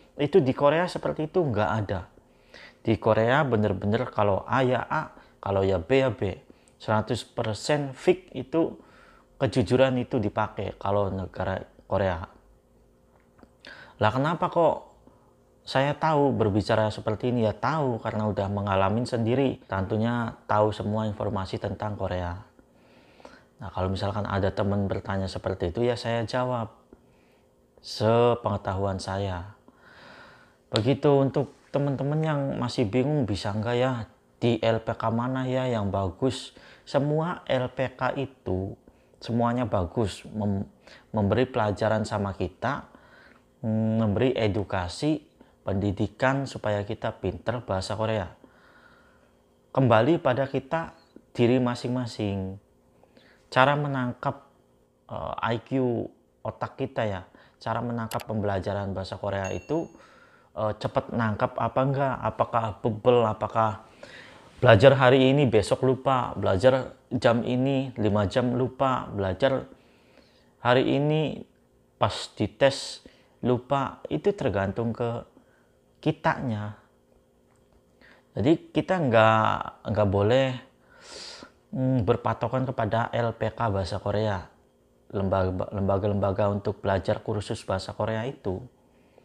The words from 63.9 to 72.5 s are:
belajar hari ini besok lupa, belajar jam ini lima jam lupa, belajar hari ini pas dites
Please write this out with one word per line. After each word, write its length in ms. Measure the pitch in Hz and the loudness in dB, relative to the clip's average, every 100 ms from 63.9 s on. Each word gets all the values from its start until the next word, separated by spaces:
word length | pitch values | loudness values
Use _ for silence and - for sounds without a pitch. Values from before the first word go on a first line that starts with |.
| - - - - - - - | -20 -20 -20 -20 -20 -20 2
belajar 400 | 123 110 135 131 | 8 10 10 8
hari 320 | 127 135 131 | 8 8 8
ini 160 | 139 139 | 6 6
besok 400 | 107 98 - 131 | 4 2 2 2
lupa, 480 | 131 139 131 120 | 2 2 0 0
belajar 640 | - 101 98 127 131 - - _ | -2 0 4 4 4 0 -12 _
jam 320 | 123 123 117 113 | 0 2 2 2
ini 480 | 123 131 139 135 | 0 2 0 -2
lima 320 | 117 107 101 101 | -2 0 2 2
jam 320 | 131 123 120 | 2 0 0
lupa, 480 | 127 - 135 123 - | -2 0 0 0 -4
belajar 640 | 101 98 90 135 131 - - _ _ _ - _ _ _ _ | -4 -2 0 0 0 -4 -16 _ _ _ -20 _ _ _ _
hari 400 | 120 123 - 135 | 2 4 4 2
ini 480 | 147 156 147 - - _ _ _ _ | 2 2 0 -6 -14 _ _ _ _
pas 160 | _ 110 - - | _ -2 -2 -10
dites 720 | - 104 | -4 -4